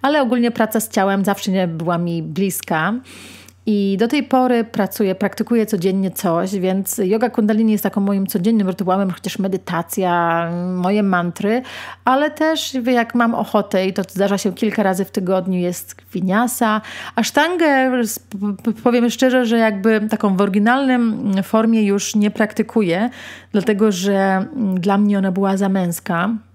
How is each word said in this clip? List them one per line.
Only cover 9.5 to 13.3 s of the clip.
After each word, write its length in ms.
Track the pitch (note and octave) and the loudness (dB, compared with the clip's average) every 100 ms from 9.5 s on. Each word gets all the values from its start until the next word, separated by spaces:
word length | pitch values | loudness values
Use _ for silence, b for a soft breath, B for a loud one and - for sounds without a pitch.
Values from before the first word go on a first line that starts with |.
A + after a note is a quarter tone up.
| F#3 - F3 E3+ - F#3 F3 E3+ E3 E3+ F3 F3+ F#3 | -4 -4 -6 -4 -2 0 2 2 0 -2 -4 -4 -2
moje 280 | F3+ G#3 | 0 0
mantry, 580 | G3 F#3 F3 E3+ G3+ A#3 B3+ B B B - | 2 0 -2 -4 -2 -2 -4 B B B 0
ale 260 | C4 D4+ | 2 0
też 420 | D4 D#4 D#4+ - | 0 0 0 -4
jak 420 | C4 A#3+ B3 A#3 A#3+ | -4 0 0 2 0
mam 200 | A#3 | 0